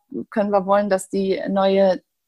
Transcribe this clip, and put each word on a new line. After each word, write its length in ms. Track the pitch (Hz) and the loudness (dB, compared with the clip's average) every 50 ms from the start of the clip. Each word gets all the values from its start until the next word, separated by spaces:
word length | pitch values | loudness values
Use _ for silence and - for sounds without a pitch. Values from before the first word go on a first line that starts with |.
| _ - - - - - | _ -16 -14 -12 -12 -8
können 200 | - 226 202 208 | -4 -4 -2 0
wir 160 | 202 196 185 | 0 0 0
wollen, 220 | 190 196 208 208 202 | 2 2 2 2 0
dass 200 | 190 190 - - | -2 -4 -4 -4
die 340 | - 196 196 190 185 - - 185 | -4 -4 -2 -2 -2 -4 -4 -4
neue 520 | 196 196 190 196 190 196 196 190 180 - _ _ _ _ _ | -2 0 2 2 4 4 4 2 2 -2 _ _ _ _ _